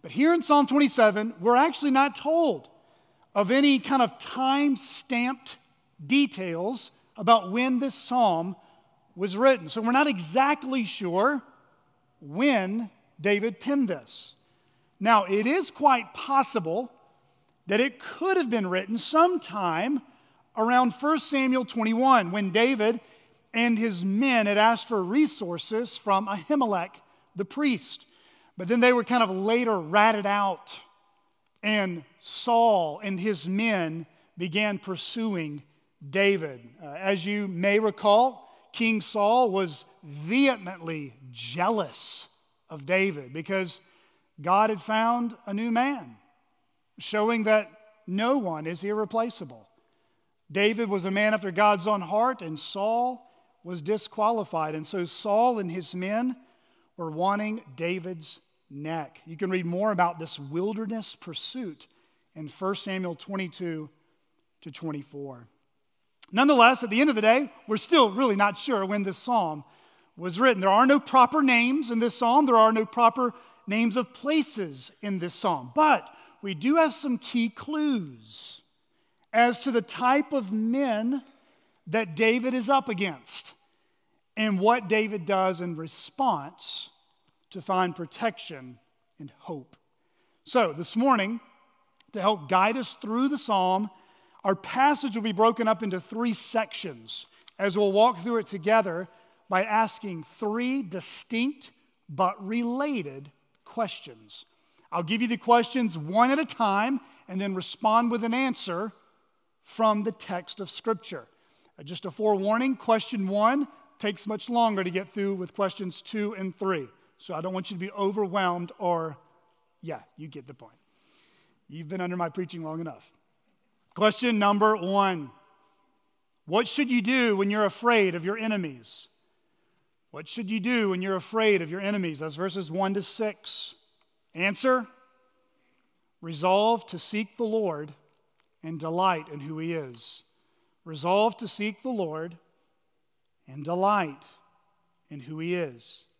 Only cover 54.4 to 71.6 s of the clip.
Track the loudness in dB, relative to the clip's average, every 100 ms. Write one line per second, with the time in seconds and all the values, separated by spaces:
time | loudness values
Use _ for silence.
54.4 | -4 -4 -4 -6 -8 -6 -6 -6 0 2
55.4 | 2 2 -4 -6 -8 -6 -4 -2 -4 -6
56.4 | _ _ _ _ _ -12 -10 -2 -2 -2
57.4 | -4 -8 -12 -8 -4 -4 -8 -12 -12 -14
58.4 | _ _ _ -12 -8 -8 -8 -14 -20 -8
59.4 | -2 -2 -2 -2 0 2 0 0 -10 -10
60.4 | -8 -4 -4 -4 -6 -6 -8 -12 -12 -10
61.4 | -8 -8 -10 -12 -20 _ _ _ _ -16
62.4 | -16 -6 -4 -4 -6 -6 -6 -8 -10 -8
63.4 | -8 -8 -8 -8 -10 _ _ _ _ _
64.4 | _ _ -18 -10 -8 -8 -10 -14 -14 -14
65.4 | -20 _ _ _ _ _ _ _ -8 2
66.4 | 6 8 8 6 0 2 4 4 4 4
67.4 | 2 -8 -6 -4 4 6 6 4 0 4
68.4 | 2 0 -2 0 0 -2 -2 -6 -2 0
69.4 | 0 -4 -12 _ _ _ _ -10 -8 2
70.4 | 2 4 4 6 6 4 6 6 6 6
71.4 | 4 4